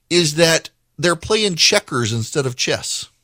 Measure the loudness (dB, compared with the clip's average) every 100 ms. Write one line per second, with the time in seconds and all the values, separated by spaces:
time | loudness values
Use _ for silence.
0 | -2 0 2 2 4 2 -2 _ _ -2
1 | -2 0 0 0 0 0 2 2 0 -2
2 | -2 -4 -4 -2 -4 -4 -4 -4 -4 -10
3 | -10 _